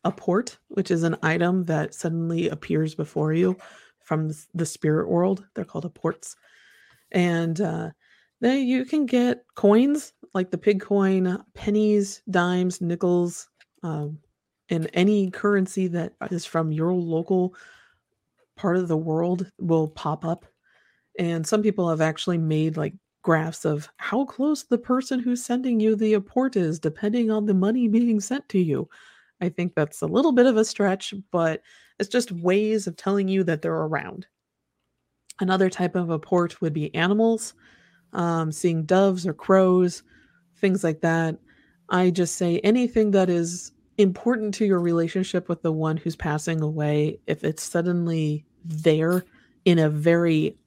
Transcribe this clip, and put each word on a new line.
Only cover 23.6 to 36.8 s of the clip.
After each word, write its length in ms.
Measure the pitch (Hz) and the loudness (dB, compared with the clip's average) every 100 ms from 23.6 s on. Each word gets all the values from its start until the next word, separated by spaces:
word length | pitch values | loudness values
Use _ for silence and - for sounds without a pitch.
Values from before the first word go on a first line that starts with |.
| 165 | -4
of 240 | 151 151 _ | -4 -8 _
how 260 | - 214 269 | -4 -2 -4
close 380 | - 285 294 | -2 -2 -2
the 140 | - 240 | -2 -4
person 420 | 240 254 262 262 | 0 -2 0 -4
who's 240 | 240 247 | -2 -4
sending 360 | - 247 254 226 | -4 -4 0 2
you 160 | 220 214 | 2 2
the 180 | 220 | 2
apport 420 | 214 202 254 262 214 | 0 0 -2 0 0
is, 240 | 165 160 | 0 -2
depending 520 | 156 156 208 240 220 | -4 -2 -2 0 0
on 140 | 214 208 | 0 2
the 80 | |
money 340 | 190 190 247 233 | 2 2 2 2
being 320 | 220 240 214 | 2 2 0
sent 280 | 196 269 - | -2 -8 -2
to 100 | 196 | 0
you. 280 | 170 135 156 - - _ _ _ | 0 -2 -4 -12 -20 _ _ _
I 80 | 170 | -6
think 240 | - 175 | -4 -4
that's 280 | - 151 - | -2 -4 -4
a 60 | 156 | -2
little 240 | 185 320 | 0 2
bit 140 | 247 247 | 4 4
of 120 | 220 | 4
a 60 | |
stretch, 500 | 214 - 202 196 - 196 - | 0 0 0 0 -6 -14 -6
but 300 | 175 165 156 _ - _ _ | -2 0 -2 _ -20 _ _
it's 100 | 202 | -2
just 240 | 247 240 | -2 -2
ways 540 | 175 175 190 214 220 196 | -4 0 0 2 -2 -4
of 80 | 165 | -6
telling 320 | - 202 190 | -2 0 0
you 160 | 190 175 | 0 0
that 160 | 156 | -2
they're 100 | 165 | -2
around. 540 | 160 156 156 143 - - _ _ _ _ _ _ _ _ _ _ - | -2 -2 -4 -6 -14 -18 _ _ _ _ _ _ _ _ _ _ -4
Another 300 | 185 185 185 | 0 2 2
type 260 | - 180 180 | 2 -2 -2
of 140 | 170 | -2
apport 520 | 160 - 180 175 - | -4 0 0 0 -2
would 120 | 170 | -4
be 200 | 151 | -4